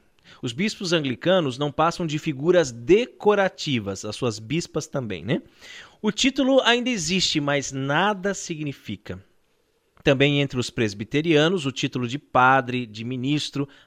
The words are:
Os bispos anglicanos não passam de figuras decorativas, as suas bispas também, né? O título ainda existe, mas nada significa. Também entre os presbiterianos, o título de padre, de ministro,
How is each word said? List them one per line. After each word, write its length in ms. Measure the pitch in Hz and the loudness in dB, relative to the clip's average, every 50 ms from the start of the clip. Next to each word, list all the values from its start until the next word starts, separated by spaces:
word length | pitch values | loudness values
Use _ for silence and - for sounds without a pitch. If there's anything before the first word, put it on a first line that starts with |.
| _ _ _ _ _ - - - | _ _ _ _ _ -20 -14 -10
Os 100 | - 123 | -10 -8
bispos 400 | 113 139 202 220 - - 208 160 | -4 -4 -4 -4 -4 -6 -4 0
anglicanos 680 | 175 165 143 135 120 - - 165 190 185 156 131 117 131 | 0 0 0 -2 -4 -2 0 2 2 2 2 0 -2 -4
não 120 | 147 147 | -4 -2
passam 340 | - - 156 170 - - 175 | 0 0 0 0 0 -2 -4
de 120 | 156 147 151 | -4 -4 -4
figuras 520 | - 165 139 131 143 175 180 180 156 131 | -4 -4 -4 0 2 4 4 4 4 2
decorativas, 1300 | 117 117 117 123 185 220 247 - - - - 208 208 202 190 185 - - - 151 131 117 101 98 98 - - | -2 -2 2 4 4 4 4 0 -6 0 2 2 4 4 2 0 -2 -4 -4 -2 -2 -2 -2 -4 -6 -6 -8
as 100 | 107 104 | -10 -6
suas 220 | - 131 120 107 104 | -4 -4 -4 -4 -4
bispas 480 | 110 110 147 170 - - - 156 - | -6 -4 -4 -4 -4 -4 -6 -8 -6
também, 380 | - - 143 123 104 92 80 80 | -6 -6 -6 -6 -6 -6 -6 -4
né? 180 | 110 165 254 - _ _ _ - - - - - - _ _ | -2 -2 -2 -4 _ _ _ -20 -20 -20 -20 -20 -20 _ _
O 100 | - 214 | -2 -2
título 480 | - - - 269 262 - 262 262 269 262 | 0 0 0 0 0 0 2 4 4 4
ainda 300 | - 226 240 247 240 254 | 4 4 4 2 2 0
existe, 500 | 247 196 156 156 190 185 - - - 156 | -2 -2 -2 0 0 0 0 0 0 0
mas 320 | 143 143 143 143 131 - | 0 0 0 0 -2 -4
nada 600 | 135 135 135 139 143 165 190 208 214 185 180 202 190 | -6 -4 -2 0 2 2 2 0 0 -2 -4 -6 -6
significa. 880 | - - - 165 151 151 143 135 - - - 104 - - - 92 95 - _ _ _ _ _ _ _ _ _ _ _ _ _ _ - - | -6 -8 -10 -8 -8 -8 -8 -8 -10 -10 -12 -12 -10 -10 -12 -14 -14 -16 _ _ _ _ _ _ _ _ _ _ _ _ _ _ -2 2
Também 360 | 151 139 127 139 147 143 143 | 2 4 4 4 4 2 2
entre 180 | 143 135 - 123 | 0 0 -2 -4
os 120 | 117 - | -4 -4
presbiterianos, 960 | - 127 117 107 98 104 113 - - 147 151 170 156 147 151 170 196 180 135 | -2 -2 -2 -2 -2 -6 -6 -4 -2 0 2 4 4 4 4 4 2 0 -2
o 60 | 135 | -4
título 340 | 123 - 147 135 - 131 123 | -4 -4 -4 -4 -2 -4 -4
de 120 | 117 127 147 | -4 -6 -8
padre, 680 | - _ - 127 127 131 135 135 123 123 123 123 123 | -6 _ 2 4 6 6 6 4 2 0 -4 -4 -4
de 180 | 107 104 110 113 | -6 -10 -10 -8
ministro, 640 | 120 131 123 123 139 151 147 - - - 143 139 - - - _ | -8 -6 -4 -2 0 0 0 -2 -4 -4 -6 -6 -6 -10 -20 _